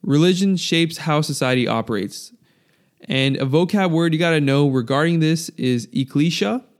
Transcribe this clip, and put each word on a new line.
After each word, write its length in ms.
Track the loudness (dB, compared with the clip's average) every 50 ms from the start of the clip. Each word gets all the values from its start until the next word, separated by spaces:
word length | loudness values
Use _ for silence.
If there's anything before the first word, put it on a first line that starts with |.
Religion 560 | -2 0 2 4 4 4 2 2 2 0 0 0
shapes 420 | -2 -2 0 0 0 -2 -4 -8
how 220 | -4 -2 0 0
society 460 | 0 -2 -4 -4 -2 0 0 0 0 0
operates. 680 | -2 -2 -2 -4 -4 -6 -6 -6 -10 -14 -18 -20 -20 _ _ _ _ _ _ _ _ _ _ _ _ _ -10 -4
And 280 | -2 0 0 0 0 0
a 80 | -2
vocab 460 | 0 2 0 0 2 0 0 0 2
word 220 | 2 0 0 0 0
you 60 | 0
gotta 220 | 0 2 2 2
know 260 | 2 2 2 2 2 2
regarding 520 | 2 0 0 0 0 0 2 2 2 2
this 300 | 2 2 0 0 -4 -8
is 380 | -8 -4 -2 0 0 -2 -4 -4
ecclesia 720 | -4 -4 -4 -2 0 0 0 2 0 -2 -2 -2 -2 -6 -8 _ _ _